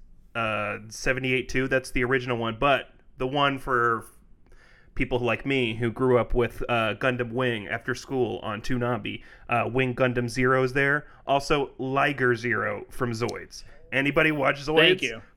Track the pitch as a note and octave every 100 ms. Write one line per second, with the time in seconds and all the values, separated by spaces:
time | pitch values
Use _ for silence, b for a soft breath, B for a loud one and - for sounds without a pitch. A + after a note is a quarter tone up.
0 | - - - A#2 A2+ G#2 G#2 G2+ A2 G#2+
1 | - B2+ C3 B2+ B2 C3 C3 C3+ C3 C3+
2 | A#2+ C3 B2+ A#2+ A2+ A2 C#3+ C3 - -
3 | _ - C3 C#3+ C#3 C3+ C3 B2 A#2 A2+
4 | - - - - - b b b b -
5 | C3+ B2+ A#2 A2 C#3 C3+ A#2+ A2 A#2+ G#2+
6 | C3 A#2+ A2 B2 A#2 - - A#2+ A2 G#2
7 | C3+ B2 A#2+ A2+ B2+ A2+ F#2+ A2+ - A#2+
8 | - C3+ A2+ F#2 - G#2 - B2+ A#2+ A#2+
9 | G#2 G#2 b b b A#2+ A2 A#2+ B2+ A#2+
10 | B2+ B2 A#2+ B2 B2+ C3 C3 B2+ C#3 D3
11 | C#3+ b - C#3 - D3+ C#3 - C3 C3+
12 | C#3+ C3+ B2+ A#2+ A#2+ G#2+ G#2 G#2 - -
13 | B2 A2+ A#2 F2+ E2+ - - b b B2+
14 | C#3 C#3+ D#3 D3+ C3+ C#3 C#3 D#3 E3 F#3
15 | B2+ A2 -